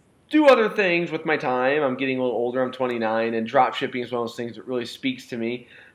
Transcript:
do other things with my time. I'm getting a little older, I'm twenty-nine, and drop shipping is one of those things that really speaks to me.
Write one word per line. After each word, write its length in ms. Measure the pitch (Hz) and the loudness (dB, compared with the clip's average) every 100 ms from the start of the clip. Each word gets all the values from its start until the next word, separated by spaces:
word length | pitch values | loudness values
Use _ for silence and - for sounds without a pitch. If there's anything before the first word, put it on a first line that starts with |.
| _ _ - | _ _ -2
do 160 | 302 294 | 4 8
other 220 | 247 214 | 6 4
things 420 | - 190 170 170 | 0 2 2 0
with 140 | 156 | -4
my 120 | 160 151 | -2 0
time. 460 | 143 127 131 147 | 0 0 2 2
I'm 140 | 139 127 | 0 0
getting 220 | 135 131 | -2 0
a 20 | |
little 140 | 127 113 | 0 0
older, 260 | 120 123 | -2 -2
I'm 80 | 127 | -2
twenty-nine, 640 | 123 127 120 110 113 113 | -2 -2 -2 -2 0 0
and 100 | 113 | -2
drop 300 | 113 135 - | 0 2 2
shipping 300 | - 127 123 | 0 -4 -4
is 80 | 120 | -6
one 100 | 120 | -4
of 60 | 113 | -4
those 80 | - | -6
things 180 | 120 | -8
that 100 | 107 113 | -10 -6
really 180 | 127 113 | -6 -6
speaks 400 | - 135 127 - | -6 -6 -6 -8
to 100 | 123 | -6
me. 300 | 113 123 - - - | -4 -6 -10 -20 -20